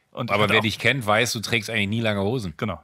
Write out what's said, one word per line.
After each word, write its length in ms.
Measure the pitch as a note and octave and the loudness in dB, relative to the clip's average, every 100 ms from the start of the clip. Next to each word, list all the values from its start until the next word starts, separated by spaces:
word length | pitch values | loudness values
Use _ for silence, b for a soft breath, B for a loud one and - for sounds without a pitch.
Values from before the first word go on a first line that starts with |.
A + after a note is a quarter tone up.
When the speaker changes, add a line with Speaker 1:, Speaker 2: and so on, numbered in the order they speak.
| b | b
Speaker 1:
Und 180 | - A#2 | -10 -2
ich 60 | G2+ | 2
Speaker 2:
Aber 80 | |
Speaker 1:
hatte 100 | G#2 | 4
Speaker 2:
wer 60 | G#2+ | 4
Speaker 1:
auch 40 | |
Speaker 2:
dich 140 | G#2+ - | 2 0
kennt, 280 | A#2 C3+ G#2 | 0 0 2
weiß, 280 | G#2+ A#2+ | 2 2
du 60 | A#2 | -2
trägst 320 | - A#2 G#2 | -2 -2 -2
eigentlich 180 | A2+ G2+ | -2 -2
nie 100 | A2 | 0
lange 220 | A2+ G2+ | 0 0
Hosen. 320 | G2 B2+ F#2+ - | 0 -2 -6 -6
Speaker 1:
Genau, 220 | A2 E2+ | -6 -6